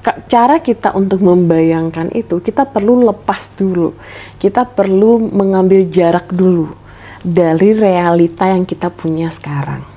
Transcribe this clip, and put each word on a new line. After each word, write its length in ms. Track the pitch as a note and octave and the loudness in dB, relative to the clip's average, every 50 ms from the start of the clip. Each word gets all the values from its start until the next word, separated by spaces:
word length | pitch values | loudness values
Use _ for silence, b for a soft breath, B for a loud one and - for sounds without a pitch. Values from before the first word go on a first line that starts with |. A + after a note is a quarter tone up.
ka-, 180 | - F4 - - - | -4 -4 -6 -6 -4
cara 320 | - C4 A#3 A#3 B3+ D4 E4 | 0 2 2 4 4 2 2
kita 360 | - - A3+ - - G#3 - F#3+ | 0 -2 -4 -2 -2 -4 -2 -2
untuk 240 | G3 F#3+ F#3+ F#3 | -2 0 0 2
membayangkan 880 | G3+ F3+ F3+ F3+ F3 E3 E3 E3 D#3+ E3 E3 E3 E3 E3 D#3+ E3 E3 - - | 2 4 4 4 2 2 2 2 2 0 0 -2 -4 -4 -6 -6 -8 -6 -6
itu, 280 | A#3 G#3+ - E3+ F3+ | -6 -6 -4 -6 -4
kita 240 | F3 - G#3 - C#4 | -4 -4 -2 -2 -4
perlu 400 | C#4 C4+ A3 G3+ G#3+ B3 B3 B3 | -2 -2 -2 0 2 2 4 2
lepas 480 | A3 G3+ G#3 - - G3 - - - - | 0 0 -2 -4 -6 -6 -6 -8 -20 -6
dulu. 400 | - G3 F#3+ F#3 F3 E3 D#3 - B B B B B B B B B | -4 -4 -2 -2 -2 -2 -4 -6 B B B B B B B B B
Kita 240 | - F#3+ G3 A#3+ B3 | -2 0 0 0 -4
perlu 560 | B3 - - G3 G3 F#3+ F#3+ G#3 A3+ A#3 A3+ A3+ - | -2 -2 -2 0 0 2 2 4 4 4 2 0 -2
mengambil 560 | - G3+ G3 G3 F#3+ F#3+ F#3 F#3 F#3+ F#3+ F#3+ | -2 0 0 0 2 2 2 4 4 2 2
jarak 480 | F3 D#3 F3+ F3 E3+ E3+ F3 - - F#3 | 2 0 0 2 2 0 -2 -4 -4 -2
dulu 400 | F3+ F#3+ F#3 F3+ E3+ D#3 D3+ - - B B B B B B B B | 0 2 2 2 0 -2 -4 -8 -18 B B B B B B B B
dari 540 | - F3+ E3+ F#3 F3 E3 D#3+ D#3+ F#3 G#3 A3 | -8 -2 0 0 2 2 2 2 2 2 2
realita 720 | A3 G#3+ G3 F#3 F3 F3 F3 E3+ E3+ E3+ E3 E3 - G3 F#3 | 2 2 2 2 2 0 2 2 2 2 0 0 -2 -2 0
yang 160 | F#3+ F3+ F#3 | 0 0 -2
kita 240 | F#3 F3 - - F3+ | -4 -6 -6 -8 -8
punya 400 | F3 - - E3 D#3+ D#3+ E3 E3 | -8 -6 -6 -6 -4 -4 -6 -6
sekarang. 560 | E3 - - D3 D3 C#3+ C#3+ D3 C#3+ C3 C3+ - - | -8 -12 -12 -8 -8 -6 -6 -8 -8 -12 -12 -18 -20